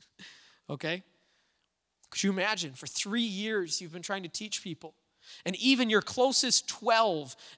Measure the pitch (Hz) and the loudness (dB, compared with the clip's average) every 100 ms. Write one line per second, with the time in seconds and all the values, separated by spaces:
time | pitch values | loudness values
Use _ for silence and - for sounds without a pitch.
0 | _ - - - - _ - 143 156 180 | _ -20 -20 -20 -20 _ -12 -6 -4 -4
1 | - _ _ _ _ _ _ _ _ _ | -8 _ _ _ _ _ _ _ _ _
2 | _ - 196 190 202 208 156 127 143 - | _ -2 0 2 0 0 -4 -8 -6 -4
3 | 202 233 233 190 214 214 170 - 175 175 | -2 -2 -2 -2 -2 -2 -2 -4 -6 -12
4 | 165 196 175 - 208 - 190 151 160 - | -6 -6 -6 -8 -6 -6 -6 -10 -12 -18
5 | _ _ - - 175 180 254 254 233 214 | _ _ -20 -8 -6 0 4 4 4 4
6 | - 247 262 247 254 - - - 226 226 | 2 2 4 4 4 2 0 -4 2 4
7 | 220 160 135 - - | 4 2 -4 -12 -18